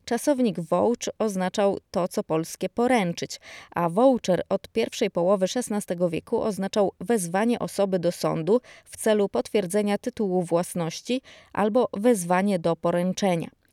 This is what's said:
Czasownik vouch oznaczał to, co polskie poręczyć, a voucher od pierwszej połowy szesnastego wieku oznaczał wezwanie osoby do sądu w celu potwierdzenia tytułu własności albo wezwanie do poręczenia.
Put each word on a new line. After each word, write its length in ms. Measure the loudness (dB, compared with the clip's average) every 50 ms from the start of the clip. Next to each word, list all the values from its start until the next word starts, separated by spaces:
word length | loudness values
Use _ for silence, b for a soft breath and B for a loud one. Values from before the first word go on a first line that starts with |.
| _
Czasownik 560 | -4 -4 -2 0 0 2 2 2 0 0 -2
vouch 480 | -4 0 0 2 2 2 0 0 -4 -6 -4 -2
oznaczał 600 | -2 -2 0 -2 -2 -2 0 2 2 2 2 -2 -4 _
to, 180 | -2 -2 -2 -2
co 140 | -2 -4
polskie 460 | -4 -2 -2 -2 -2 -4 -6 -6 -6 -4
poręczyć, 720 | -2 0 2 2 4 2 2 0 -2 -4 -8 -8 -10 -12 B B B B B B B
a 140 | -2 0 0
voucher 540 | 2 4 4 6 4 4 2 0 0 0 0 -2
od 200 | -4 -4 -4 -4
pierwszej 420 | -4 -4 -4 -2 -2 -2 -2 -2
połowy 380 | 0 0 2 2 2 2 2 0
szesnastego 640 | 0 -2 -4 -2 -4 -4 -4 -4 -2 0 0 0
wieku 320 | 0 -2 -4 -2 -2 -2
oznaczał 500 | 0 -2 -2 -2 -4 -2 0 2 2 0 0 -4
wezwanie 580 | -2 -2 0 0 0 0 0 0 2 2 0 0
osoby 400 | -4 -4 -2 0 0 2 0 0
do 140 | 0 0
sądu 480 | -2 -2 -2 -2 -2 0 0 2 2 2 0 B B B B
w 120 | B -10
celu 320 | -4 0 2 2 2 2 0
potwierdzenia 720 | -2 -4 -4 -2 0 -2 0 0 0 0 0 0 0 -2
tytułu 440 | -4 -4 -4 -2 -2 0 0 0
własności 800 | 0 2 0 0 0 -2 -4 -4 -4 -4 -6 -6 -4 -4 -4 -4 -4 B B B B B
albo 360 | B -2 0 2 2 2 2 0
wezwanie 680 | 0 0 2 4 4 2 2 0 2 2 2 2 0 0
do 180 | 0 0 -2
poręczenia. 720 | 0 0 0 0 0 0 0 -2 0 0 0 0 0 -2 -6 -12 _ _ _